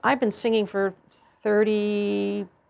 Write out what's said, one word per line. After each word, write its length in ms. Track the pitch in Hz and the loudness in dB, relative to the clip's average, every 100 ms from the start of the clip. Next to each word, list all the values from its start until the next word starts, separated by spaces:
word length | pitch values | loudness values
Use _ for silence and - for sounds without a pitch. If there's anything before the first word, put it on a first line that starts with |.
I've 160 | 233 262 | -2 0
been 100 | 220 | 0
singing 340 | - 233 226 202 | 0 0 0 0
for 280 | 202 196 185 _ - - - 214 | -2 -2 -4 _ -20 -20 -6 0
thirty 960 | 208 214 214 208 208 202 202 202 202 196 _ | 2 2 2 0 -2 -2 -2 -2 -4 -8 _